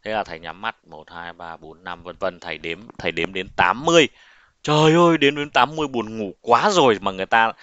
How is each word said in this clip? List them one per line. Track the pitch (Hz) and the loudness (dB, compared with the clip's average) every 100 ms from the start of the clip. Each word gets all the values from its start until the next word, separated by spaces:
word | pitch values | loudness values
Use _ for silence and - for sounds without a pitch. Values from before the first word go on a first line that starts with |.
Thế | 104 | -4
là | 110 | -6
thầy | 95 82 | -6 -10
nhắm | 82 85 | -14 -10
mắt, | 113 - 87 | -10 -10 _
một, | 76 80 | -20 -18
hai, | 87 85 | -16 -16
ba, | 85 85 80 | -14 -16 -16
bốn, | 78 80 | -18 -18
năm, | 92 87 | -14 -14
vân | 85 85 | -14 -6
vân. | 95 87 | -6 -6
Thầy | 85 78 | -12 -10
đếm, | 82 82 113 - | -10 -10 -12 -10
thầy | 90 | -8
đếm | 80 82 | -6 -6
đến | 95 92 - | -8 -10 0
tám | 98 117 | 2 2
mươi. | 160 170 135 _ - _ _ _ | 2 4 4 _ -20 _ _ _
Trời | - 151 156 | 0 4 4
ơi, | 165 175 160 | 6 4 4
đếm | 143 147 | 2 0
đến | 147 | -2
tám | 135 127 156 | 0 0 0
mươi | 151 | -4
buồn | 123 107 113 | -4 -6 -6
ngủ | 101 - | -8 -8
quá | - 117 180 | 0 2 4
rồi. | 190 135 101 | 4 4 2
Mà | 98 | -2
người | 95 95 | -6 0
ta, | 117 113 - | 2 2 -2